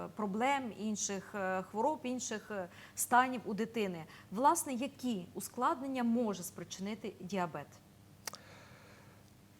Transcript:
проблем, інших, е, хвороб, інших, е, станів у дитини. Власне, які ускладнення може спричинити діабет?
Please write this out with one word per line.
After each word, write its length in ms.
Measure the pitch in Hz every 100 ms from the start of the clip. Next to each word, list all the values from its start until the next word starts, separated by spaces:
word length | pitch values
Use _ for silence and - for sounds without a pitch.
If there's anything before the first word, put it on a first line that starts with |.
| 175 190
проблем, 560 | 208 214 262 277 247 -
інших, 560 | 220 208 - 196 - 208
е, 260 | 190 185
хвороб, 380 | 190 208 277 311
інших, 480 | 247 247 - 214 -
е, 160 | 202 175 - - -
станів 460 | - 247 262 247 -
у 80 |
дитини. 500 | 202 226 233 196 170 156 - -
Власне, 420 | 190 285 330 294
які 520 | 240 277 - 247 196 170
ускладнення 680 | 190 - 240 269 269 269 262
може 400 | 233 233 220 180
спричинити 720 | - - 170 - 202 208 208 -
діабет? 480 | 180 196 170 147 139 - - - - - - - - - - - - - - - - - -